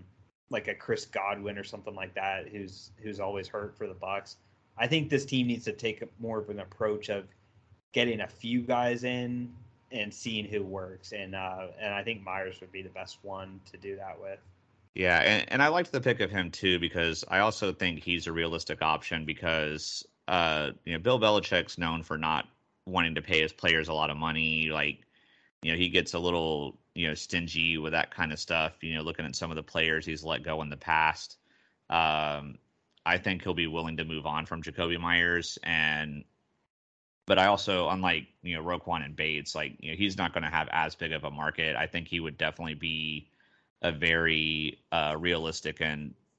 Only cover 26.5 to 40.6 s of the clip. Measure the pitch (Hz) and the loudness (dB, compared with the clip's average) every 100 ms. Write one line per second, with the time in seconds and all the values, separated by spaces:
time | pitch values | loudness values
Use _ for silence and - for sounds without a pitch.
26.5 | 76 71 - _ 87 82 76 - 90 82 | 0 -2 -8 _ -2 -2 -2 -2 -2 -2
27.5 | 82 82 80 78 80 - - 80 76 - | 0 0 0 0 0 0 -2 -2 -4 -2
28.5 | 82 78 - 80 78 80 82 78 65 82 | 0 0 -2 -6 -4 -4 -4 -6 -4 -4
29.5 | 80 78 82 80 80 80 78 80 71 78 | -6 -4 0 2 0 -2 -6 -4 -4 -2
30.5 | 78 73 71 82 80 78 78 - - _ | -4 -4 -6 2 4 4 2 -10 -16 _
31.5 | _ _ _ - 85 80 78 76 73 71 | _ _ _ 0 2 4 2 0 -2 -8
32.5 | - _ _ _ _ 85 90 95 90 92 | -14 _ _ _ _ 0 0 0 -2 -2
33.5 | 87 82 82 82 80 80 78 76 76 78 | 0 0 0 -2 -4 -4 -4 -2 -4 -4
34.5 | 82 80 92 87 85 85 87 87 87 - | -6 -6 -2 -2 0 2 4 4 2 0
35.5 | - 82 80 78 76 76 73 - _ _ | -6 0 2 2 0 -2 -8 -12 _ _
36.5 | _ _ _ _ _ _ _ - 95 98 | _ _ _ _ _ _ _ 4 8 8
37.5 | 101 - 92 82 92 90 80 - _ 87 | 6 4 2 2 2 2 2 -2 _ -6
38.5 | 82 85 87 90 82 71 76 80 76 73 | -4 -2 -4 -2 -4 -4 -4 -2 -2 -4
39.5 | 78 73 - 78 82 101 92 82 85 78 | -4 -6 -6 -10 -2 0 2 0 0 0
40.5 | 80 | 0